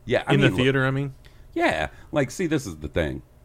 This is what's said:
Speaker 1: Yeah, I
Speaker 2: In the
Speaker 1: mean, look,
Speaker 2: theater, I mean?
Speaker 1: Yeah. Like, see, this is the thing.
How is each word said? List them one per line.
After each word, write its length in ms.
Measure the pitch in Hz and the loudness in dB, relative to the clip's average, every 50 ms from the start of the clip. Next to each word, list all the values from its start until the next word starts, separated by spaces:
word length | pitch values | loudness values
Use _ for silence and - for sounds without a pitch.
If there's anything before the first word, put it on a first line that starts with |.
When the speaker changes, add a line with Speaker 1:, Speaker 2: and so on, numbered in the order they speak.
| - | -6
Speaker 1:
Yeah, 200 | - 120 104 - | -2 0 0 2
I 80 | - 143 | 2 2
Speaker 2:
In 60 | 139 | 4
the 60 | 139 135 | 4 4
Speaker 1:
mean, 80 | 135 | 4
look, 60 | - 127 | 4 2
Speaker 2:
theater, 200 | 131 131 135 131 | 2 2 2 0
I 40 | 131 | 0
mean? 240 | 135 135 143 139 135 - - - - - - - - | -2 -2 -4 -6 -8 -14 -20 -20 -20 -20 -18 -10 -4
Speaker 1:
Yeah. 340 | 339 349 302 - - 78 - - - - - - | 0 0 0 2 0 -2 -4 -6 -12 -14 -4 -2
Like, 180 | 151 139 - | 0 0 -2
see, 160 | - - 190 | -2 -4 -2
this 200 | 160 156 147 135 | 0 0 0 -2
is 120 | 101 82 76 | -4 -10 -8
the 100 | 78 71 | -8 -4
thing. 340 | - 90 80 73 65 67 - - - - - | -2 -2 -2 -2 -2 -8 -12 -16 -20 -20 -20